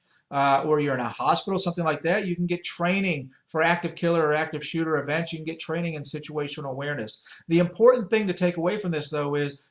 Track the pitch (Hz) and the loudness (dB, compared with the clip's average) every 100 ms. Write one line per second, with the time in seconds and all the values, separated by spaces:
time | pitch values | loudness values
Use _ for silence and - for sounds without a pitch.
0 | _ _ _ 139 139 135 151 151 143 127 | _ _ _ 2 4 4 4 2 2 0
1 | 117 - 131 170 - 190 180 170 160 143 | -2 0 0 2 0 -2 -2 -2 -2 0
2 | 160 202 190 175 175 175 - - 175 196 | 0 0 0 -2 -2 -2 -6 -2 0 2
3 | 190 151 135 - _ 160 165 175 170 - | 0 -2 -6 -16 _ 0 2 2 -2 -2
4 | 170 170 151 151 156 147 - 160 160 147 | 2 4 4 2 0 -6 -6 -4 0 0
5 | 135 160 170 160 156 160 - 160 170 151 | 0 -2 -4 -6 -8 -8 -6 -4 -4 -6
6 | 139 151 147 151 143 147 139 131 143 143 | -8 -10 -8 -6 -6 -6 -8 -6 -6 -6
7 | 107 - - - - 170 175 - 233 247 | -8 -12 -20 -18 2 4 4 6 6 6
8 | 190 220 202 175 180 175 170 208 190 156 | 2 0 0 0 0 2 0 -2 -2 -4
9 | 147 151 143 147 143 143 _ | -4 -2 0 0 -2 -6 _